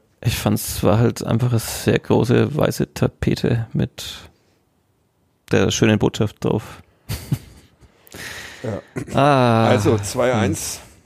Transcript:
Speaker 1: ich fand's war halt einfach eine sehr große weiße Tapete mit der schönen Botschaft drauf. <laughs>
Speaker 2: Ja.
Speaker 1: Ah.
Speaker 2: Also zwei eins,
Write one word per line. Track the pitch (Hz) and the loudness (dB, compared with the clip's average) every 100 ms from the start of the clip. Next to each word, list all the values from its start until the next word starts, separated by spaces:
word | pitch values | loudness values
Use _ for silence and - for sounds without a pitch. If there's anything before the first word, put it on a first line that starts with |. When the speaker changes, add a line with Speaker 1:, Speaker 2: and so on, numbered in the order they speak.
| _ _ | _ _
Speaker 1:
ich | 110 - | -4 -2
fand's | 110 208 - - | -2 -2 -4 -2
war | - 104 | 2 4
halt | 113 - - | 2 0 -2
einfach | 113 123 | 0 0
eine | 113 | -2
sehr | - - - 117 | -4 -4 0 0
große | - 110 117 120 107 - | 2 2 4 2 2 0
weiße | 104 - - | 0 0 -6
Tapete | - - - - - - 117 113 | -2 -4 -2 -2 -2 0 -2 -2
mit | - 123 - - - - _ _ _ _ _ _ _ _ _ _ _ - | -4 -4 -6 -16 -16 -20 _ _ _ _ _ _ _ _ _ _ _ -2
der | 101 98 | 2 2
schönen | - 113 104 | 2 2 4
Botschaft | - - 107 - - | 2 0 -4 -2 -4
drauf. | 104 - - _ _ - | -2 -4 -16 _ _ -14
<laughs> | - - - - - _ _ - _ _ - - - - - | -12 -6 -8 -8 -20 _ _ -20 _ _ -16 -14 -14 -16 -12
Speaker 2:
Ja. | 120 101 - - - 131 | -8 -8 -10 -12 -4 0
Speaker 1:
Ah. | 143 135 123 113 113 | 2 4 4 4 4
Speaker 2:
Also | 123 139 110 | 4 2 2
zwei | 101 127 123 | 0 0 0
eins, | 113 110 - - - - - | 2 0 -2 -6 -12 -16 -20